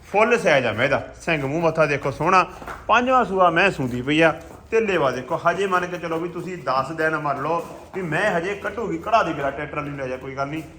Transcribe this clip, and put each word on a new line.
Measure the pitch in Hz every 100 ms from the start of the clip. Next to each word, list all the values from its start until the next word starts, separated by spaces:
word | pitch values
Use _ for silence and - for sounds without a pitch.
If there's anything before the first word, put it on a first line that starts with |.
| -
ਫੁੱਲ | 196 226 240
ਸਾਈਜ਼ | 170 143 123
ਆ |
ਮੈਂ | 104
ਇਹਦਾ। | 135 131 - -
ਸਿੰਘ | - 160 135
ਮੂੰਹ | 151
ਮੱਥਾ | 170 156 156
ਦੇਖੋ | 139 143
ਸੋਹਣਾ, | 127 151 190 175 - - - -
ਪੰਜਵਾਂ | 214 247 262
ਸੂਆ | 208 190 180
ਮੈਂ | 160 190
ਸੂੰਦੀ | 180 131 123
ਪਈ | 127 151
ਆ। | 165 151 - - -
ਤੇ | 220
ਲੇਵਾ | 214 180 139
ਦੇਖੋ, | 123 127 160 165
ਹਜੇ | 175 196
ਮੰਨ | 185 180
ਕੇ | 170
ਚਲੋ | 165 165
ਵੀ | 175
ਤੁਸੀਂ | 170 160 180
ਦਸ | 139 131 135 160
ਦਿਨ | 156 156
ਮੰਨ | 147 135
ਲਓ | 147 165 160 - -
ਵੀ | 185
ਮੈਂ | 180 160 208 175
ਹਜੇ | 170
ਕੱਢੂਗੀ, | 202 214 208 208 165
ਕਢਾ | 196 220
ਦੇ | 185
ਮੇਰਾ | 147 139
ਟਰੈਕਟਰ | 135 147 151
ਨਹੀਂ | 147 139
ਲੈ | 131
ਜਾ, | 127
ਕੋਈ | 135 135
ਗੱਲ | 139
ਨਹੀਂ। | 156 151